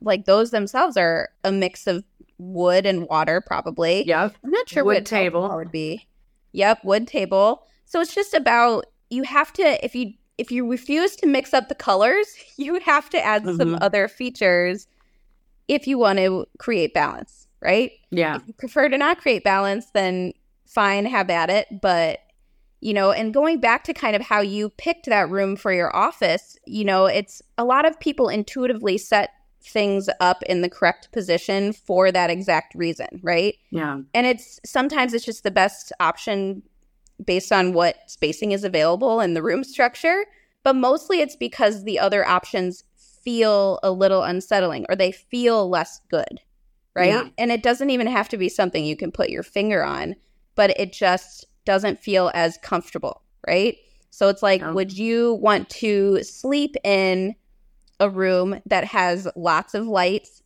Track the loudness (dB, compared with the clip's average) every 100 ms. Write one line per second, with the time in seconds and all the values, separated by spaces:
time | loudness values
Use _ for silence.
0 | -2 0 4 4 4 -2 -2 0 0 2
1 | 0 0 -4 _ -2 0 -2 -2 -4 -4
2 | -6 _ _ -18 -10 0 2 4 2 0
3 | 0 0 0 -2 -4 -6 -6 -2 0 0
4 | 0 0 -2 -4 -4 -4 -2 0 2 0
5 | 0 -2 0 -2 -4 -6 -8 -8 -8 -10
6 | _ _ _ _ _ 0 2 2 2 0
7 | 0 -4 0 4 4 2 _ _ _ -4
8 | -2 -4 -2 0 2 4 4 2 -4 _
9 | -8 -6 -2 0 0 2 2 2 -4 -6
10 | -8 -10 _ -10 -6 -4 -4 -4 -2 0
11 | 0 0 0 0 0 0 -2 -4 0 4
12 | 4 2 -2 -8 -16 -10 -6 -2 2 0
13 | 0 -2 0 0 0 0 0 0 0 2
14 | 0 -4 -10 0 2 2 2 -4 -12 _
15 | _ _ _ _ _ _ -4 -2 0 2
16 | 2 4 2 0 -6 -10 -4 -2 0 0
17 | -2 -4 -16 _ _ _ 0 2 0 -6
18 | _ -2 -2 -4 -10 -16 -6 0 0 2
19 | 0 0 0 0 2 2 0 -4 -4 -2
20 | 0 -2 -6 -10 _ _ _ 0 0 0
21 | 0 0 0 0 0 0 -2 -2 0 2
22 | 0 -4 _ _ _ _ _ _ -4 2
23 | 2 2 0 0 2 2 2 0 -2 -6
24 | -2 -2 0 0 0 -4 -6 -6 -6 -4
25 | 0 0 0 -2 -2 -4 -2 -2 0 0
26 | -2 0 -2 -2 -6 _ -10 -4 0 4
27 | 4 2 -4 -12 _ -4 0 2 2 0
28 | -4 0 0 -2 -6 -4 -2 -2 -2 -2
29 | 0 0 0 _ _ _ -6 -2 0 0
30 | -2 0 0 0 -2 -2 -4 0 0 -2
31 | -6 -8 -2 -2 -2 -2 -2 -4 -2 2
32 | 4 4 0 -2 0 -2 -2 -6 -6 -6
33 | -10 -8 -2 0 0 -4 _ -6 -6 -8
34 | -4 -2 0 -2 -8 -20 -6 -2 0 0
35 | -2 -2 -6 -8 -2 0 0 -2 -14 -2
36 | -2 -2 -4 -4 -4 -8 -14 _ _ _
37 | _ -8 -2 -2 2 2 2 2 2 0
38 | -10 -4 -4 -2 -4 -2 -2 0 2 2
39 | 0 0 0 -2 -2 -4 -2 0 0 2
40 | 0 0 -4 _ _ _ 0 2 2 0
41 | 0 -2 -2 -4 -10 0 0 0 -4 -2
42 | 0 2 2 0 -2 -4 -4 -6 _ _
43 | _ _ -4 0 2 4 2 0 -2 2
44 | 4 4 0 -4 0 0 0 -2 -4 0
45 | 0 -2 _ 0 2 2 2 0 -2 -10
46 | _ -4 -4 -10 _ _ _ _ _ 0
47 | 2 2 -2 -4 -2 0 0 0 0 0
48 | 0 -2 -2 -2 -2 0 0 -2 -4 -4
49 | -6 -4 -4 -4 -6 -4 0 0 -2 -4
50 | -8 -12 _ _ _ 2 2 2 -4 0
51 | 0 0 -4 -20 -20 _ 0 0 0 -4
52 | 0 2 2 0 -2 -2 -6 -6 -6 -10
53 | -8 -10 _ _ 0 2 2 -2 _ _
54 | _ 0 2 4 2 0 0 -4 -4 -4
55 | -2 0 0 2 2 2 -2 -4 0 2
56 | 2 0 -2 -8 -2 0 -2 -4 0 2
57 | 2 0 -2 -8 _ _ _ _ _ -2
58 | -2 0 0 0 0 -4 -2 -2 0 0
59 | 0 -2 -6 -4 0 0 -2 -6 -2 0
60 | 0 -2 -8 _